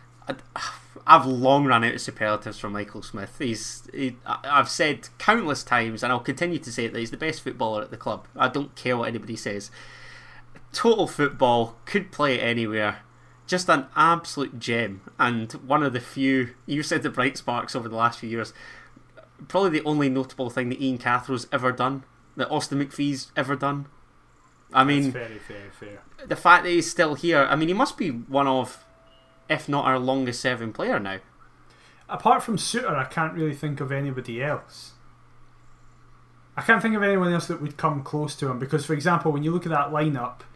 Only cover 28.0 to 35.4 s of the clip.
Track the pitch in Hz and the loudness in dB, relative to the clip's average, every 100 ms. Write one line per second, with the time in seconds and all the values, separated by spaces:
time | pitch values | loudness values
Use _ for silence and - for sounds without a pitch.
28 | 160 117 120 135 139 131 120 - - _ | -4 -4 -2 2 4 2 0 -8 -20 _
29 | _ - _ _ - 147 - 143 127 131 | _ -20 _ _ -4 -4 0 0 2 2
30 | 127 135 127 117 131 123 113 107 202 190 | 2 0 0 -2 -2 -2 -4 -4 -2 -2
31 | 98 95 - _ - _ - - - - | -4 -10 -14 _ -20 _ -20 -20 -20 -20
32 | - - 220 254 - 208 - 233 247 147 | -12 0 4 4 2 -4 -2 -4 -2 -2
33 | 131 - 160 165 156 139 156 143 135 139 | -2 -2 -4 -2 -4 -2 -4 -4 -4 -4
34 | 143 131 120 117 143 143 - - - - | -4 -6 -6 -6 -4 -4 -8 -20 -20 -20
35 | - - - - | -20 -20 -20 -20